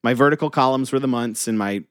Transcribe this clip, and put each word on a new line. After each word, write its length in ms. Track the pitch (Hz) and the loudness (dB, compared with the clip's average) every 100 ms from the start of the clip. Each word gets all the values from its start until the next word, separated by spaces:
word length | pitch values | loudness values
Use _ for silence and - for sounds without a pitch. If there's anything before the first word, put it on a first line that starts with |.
my 120 | 120 | 0
vertical 340 | 120 143 147 156 | 4 4 4 -2
columns 440 | - 131 131 131 | 2 2 2 0
were 80 | 135 | -2
the 80 | 135 | 0
months 380 | 120 120 110 - | -2 -4 -6 -4
and 100 | 110 | -2
my 260 | 101 101 - | -2 -4 -8